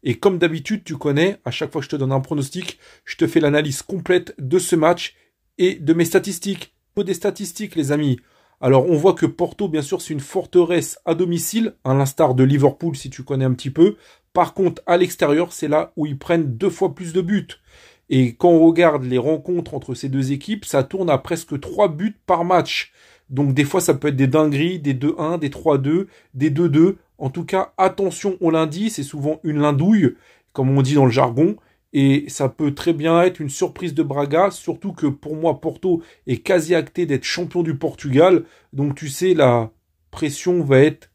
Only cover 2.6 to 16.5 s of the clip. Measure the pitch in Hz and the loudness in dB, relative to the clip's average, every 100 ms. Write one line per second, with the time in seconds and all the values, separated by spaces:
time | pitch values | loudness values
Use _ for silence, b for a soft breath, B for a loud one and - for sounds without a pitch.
2.6 | - - b b - - 160 165 147 147 | -12 -14 b b -16 -4 0 2 2 2
3.6 | 151 135 - 180 - 180 175 - 135 180 | 0 -6 -8 -10 0 0 0 -12 -2 -2
4.6 | 180 165 156 175 - _ _ _ _ - | 0 2 2 2 -4 _ _ _ _ 0
5.6 | 180 190 147 165 165 190 185 185 196 190 | 0 0 -2 0 2 0 -2 -8 -6 -8
6.6 | - _ _ - 190 185 208 196 190 - | -10 _ _ -6 -4 -2 -4 -6 -12 -10
7.6 | 208 160 139 147 151 123 b b b b | -8 -4 -2 0 0 -2 b b b b
8.6 | 131 135 151 156 180 185 165 - 170 - | 2 4 4 2 2 2 -2 -2 -6 -4
9.6 | 202 156 143 185 - 151 135 190 - 180 | -4 -4 -4 -8 -6 -10 -6 -8 0 2
10.6 | 170 175 - - - 165 180 170 170 226 | 4 0 -2 -8 -4 -2 0 -2 -2 -2
11.6 | 226 _ 135 135 135 - 151 127 131 143 | -4 _ 0 0 0 2 2 4 4 6
12.6 | 135 143 170 143 135 - 127 135 131 127 | 2 2 -6 -6 -12 -16 -6 -2 -2 -2
13.6 | 135 143 180 208 b b b - 175 - | -6 4 4 4 b b b -2 -2 0
14.6 | 185 170 - 175 175 - 156 151 170 - | -2 -2 0 2 2 0 0 2 0 -6
15.6 | 151 151 170 - 151 135 - 170 147 | -2 -2 -2 -6 -6 -6 -2 0 0